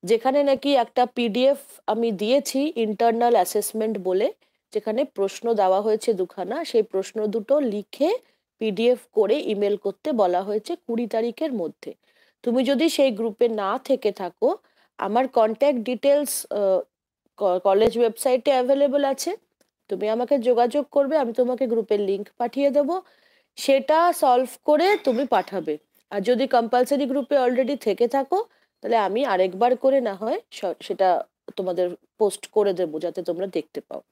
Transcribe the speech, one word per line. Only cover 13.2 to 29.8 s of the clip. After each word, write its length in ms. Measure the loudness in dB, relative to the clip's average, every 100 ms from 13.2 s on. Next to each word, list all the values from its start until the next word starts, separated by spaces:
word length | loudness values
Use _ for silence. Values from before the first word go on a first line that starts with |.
| -6 0 0
না 300 | 0 -2 -4
থেকে 280 | -2 0 0
থাকো, 460 | -4 -10 -2 -2 -2 _ _ _ _
আমার 300 | -2 0 0
কন্ট্যাক্ট 520 | 2 2 2 0 0
ডিটেলস, 680 | -4 -2 2 2 0 -6 -6
আহ, 300 | -2 0 0 -2 _ _ _ _ _
ক-, 220 | 0 2
কলেজ 400 | 2 4 4 2
ওয়েবসাইটে 520 | 0 0 0 0 2
অ্যাভেলেবল 540 | 2 2 2 2 2
আছে, 320 | 0 -2 -6 -8 _ _ _ _ _
তুমি 200 | -6 -2
আমাকে 300 | -2 0 0
যোগাযোগ 480 | 2 2 2 0 -2
করবে, 280 | 0 2 0
আমি 140 | -2
তোমাকে 340 | 0 -2 0 -2
গ্রুপের 340 | -2 0 -2
লিংক 280 | 0 -4 -6 _
পাঠিয়ে 340 | -6 0 2
দেব, 300 | 2 0 -2 -8 _ _ _ _ -10
সেটা 560 | 2 2 4 2 4
সলভ 340 | 2 4 4 2 -6
করে 340 | 2 4 4 2
তুমি 220 | 0 0 0
পাঠাবে। 520 | 0 0 -6 -6 -8 _ _ _
আর 100 | -6
যদি 260 | 0 0 2
কম্পালসারি 600 | 2 2 0 2 0 0
গ্রুপে 320 | -2 0 0
already 380 | 2 0 -2 -2
থেকে 320 | -2 0 0
থাকো, 360 | 0 -2 -2 -4 _ _ _
তাহলে 160 | -2 0
আমি 280 | 0 -2
আরেকবার 520 | 0 0 0 2 0
করে 240 | 2